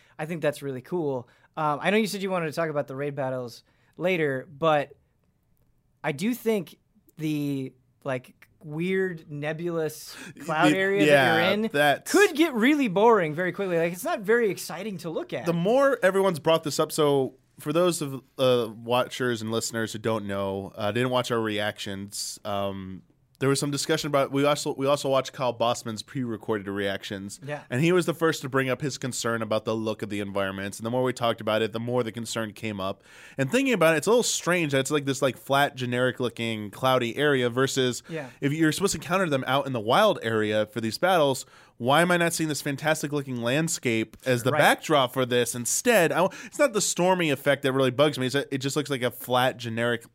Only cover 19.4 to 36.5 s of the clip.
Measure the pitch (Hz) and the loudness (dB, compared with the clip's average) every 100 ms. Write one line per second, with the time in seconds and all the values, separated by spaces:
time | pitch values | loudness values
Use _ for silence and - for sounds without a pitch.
19.4 | 110 113 - 117 110 110 113 110 101 98 | -2 -2 -2 -4 -4 -4 -2 -2 -4 -4
20.4 | 98 98 95 - 104 113 127 127 123 117 | -4 -4 -8 -6 -2 0 0 0 0 -2
21.4 | 110 104 104 - 104 98 101 - - - | -2 -2 -2 -4 -8 -8 -10 -10 -10 -10
22.4 | 104 101 98 98 95 92 - _ _ _ | -6 -4 -4 -6 -12 -14 -18 _ _ _
23.4 | 135 139 147 143 - 160 151 143 135 139 | 0 0 -2 -4 -2 -2 0 0 0 0
24.4 | 143 147 156 131 135 143 139 135 127 - | 2 0 -4 -2 0 0 0 0 -2 -4
25.4 | 127 113 117 120 120 107 - 139 123 107 | -4 0 0 0 -6 -10 -10 -8 -6 -6
26.4 | - 110 98 98 98 98 - 101 101 - | -4 -4 -4 -4 -2 -4 -6 -10 -10 -12
27.4 | 143 147 - 123 165 180 170 156 160 - | -12 -12 -6 0 2 2 0 0 0 -2
28.4 | 139 135 131 123 147 - 131 - 120 117 | -2 -2 0 -2 -4 -6 -8 -4 -2 -2
29.4 | 110 110 113 113 110 104 107 101 101 98 | -2 -2 -2 -2 -4 -6 -6 -6 -4 -4
30.4 | 95 95 98 - 113 127 127 123 117 113 | -4 -4 -8 -8 -4 -2 -2 0 -2 -2
31.4 | 110 107 110 113 117 123 113 110 113 117 | -2 0 0 -4 -2 -2 -2 -6 -8 -6
32.4 | 110 101 113 101 95 101 _ - - - | -6 -8 -8 -6 -6 -8 _ -20 -12 -4
33.4 | 135 240 277 220 160 160 - 233 214 - | 0 2 2 4 4 4 4 2 2 -2
34.4 | - 180 156 135 131 151 139 127 135 - | 0 0 0 0 0 -2 -2 0 -2 -2
35.4 | - 135 143 127 127 123 127 - 120 - | 0 2 2 -2 -4 0 0 0 -4 -4
36.4 | 117 | -4